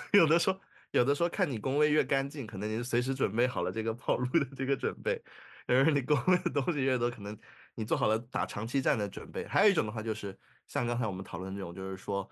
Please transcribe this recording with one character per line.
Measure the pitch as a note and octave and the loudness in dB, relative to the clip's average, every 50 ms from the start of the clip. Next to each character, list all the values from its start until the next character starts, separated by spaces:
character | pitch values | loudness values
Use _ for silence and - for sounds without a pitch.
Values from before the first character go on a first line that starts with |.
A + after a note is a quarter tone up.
| - | 0
<laughs> | - - | 2 4
有 | G3+ E3+ | 4 6
的 | C#3+ D#3+ E3+ | 6 4 2
时 | - F#3+ | 2 2
候， | F#3+ - _ _ _ - - _ | -2 -2 _ _ _ -20 -10 _
有 | - C3 A#2+ | 2 2 2
的 | C3 C#3+ | 2 2
时 | D3 | 2
候 | E3+ F3 | 0 0
看 | - - F#3 D3+ | 0 0 -2 0
你 | B2+ G#2+ | -2 -2
工 | G2+ C3 C3+ D3 | -2 0 2 2
位 | D3+ D3+ | 2 4
越 | D3 D3+ | 4 2
干 | C3 B2+ C#3+ C3+ C3+ C#3 | 2 2 2 0 0 -2
净， | C#3 D3+ A#2 G#2+ | -6 -8 -8 -6
可 | G#2+ F#2+ | -6 -4
能 | G#2 G#2+ | -4 -2
你 | G#2+ A2+ | -2 -2
就 | |
随 | A#2+ - - B2 | -2 0 0 0
时 | B2 C3 C3+ | 2 0 0
准 | C3 A#2+ G2+ G2+ | 0 0 0 2
备 | A2+ B2 | 2 0
好 | B2 - F#2+ | 0 0 0
了 | F2 F2+ | -2 -2
这 | F#2 A2 G#2+ | -2 -2 -2
个 | A2+ | -2
<laughs> | A2+ | -4
跑 | - - - - | -4 -2 -2 0
路 | B2+ B2+ B2 D3 D#3+ | 0 0 0 0 0
的 | C#3 B2+ C#3 | -2 -2 -4
这 | - C3+ | -6 -2
个 | B2+ C#3 | -2 -2
准 | C3 - G#2 F#2 - G#2+ | 0 -2 -4 -4 -2 -2
备。 | G#2+ G2 - - - - - - - - - - | -2 -2 -2 -4 -14 -20 -20 -20 -20 -20 -10 -2
然 | - B2 C3 C#3 | 2 4 4 4
而 | D#3+ | 4
你 | D3 C#3 | 2 2
工 | B2+ C#3 D3 B2+ - F#3 | 2 2 0 2 4 4
位 | F3+ F3+ | 2 2
的 | - D#3+ | 2 0
东 | B2 C#3 B2+ F3+ | 0 0 0 0
西 | D3+ D3 | 0 0
越 | C3 C3+ C3 A#2+ | 0 0 2 2
多， | A#2 A#2+ | 0 0
可 | A#2 G#2 | -2 -4
能 | G2+ G2+ G#2+ - - - - - - - - | -8 -8 -8 -10 -12 -20 -20 -20 -20 -14 -6
你 | A2 A2 | -6 -2
做 | - D#3+ C#3 | 0 0 2
好 | B2+ G#2+ | 4 2
了 | A2 A2+ | 2 2
打 | - - - F2+ F#2 | 0 -2 -2 -2 -2
长 | - - G2+ A2+ | -2 -4 -4 -4
期 | A#2 C#3 C#3 | -2 -2 0
战 | B2+ D#3 C#3 A2+ | 2 2 2 2
的 | G#2 F#2+ | 0 -2
准 | - - - - | -4 -6 -10 -8
备。 | E2 G2 F2 | -6 -6 -4
还 | - - D#3+ G#3 | 0 2 4 4
有 | G#3 | 4
一 | F#3 | 4
种 | D#3+ A#2 | 2 0
的 | G#2+ | -2
话 | A2 A#2 | -2 -4
就 | G#2+ A2+ G#2+ | -2 -2 -4
是， | - - G2 F#2+ - _ _ _ _ _ | -2 -4 -6 -8 -8 _ _ _ _ _
像 | - - C#3 A#2+ A#2+ | -6 -4 -2 -2 0
刚 | A#2+ A#2+ | 0 0
才 | B2 | -2
我 | G#2 | -2
们 | F#2 F#2 G2 | -2 -4 -6
讨 | - - E2+ | -6 -6 -6
论 | F#2+ F#2+ F#2+ | -6 -4 -4
的 | G2+ | -6
这 | |
种， | F#2 E2+ F2+ | -6 -6 -6
就 | F#2+ F#2+ F#2+ | -6 -6 -6
是 | F#2+ F#2 | -6 -6
说 | - - G2 G2 F#2 - | -4 -2 -2 -2 -2 -4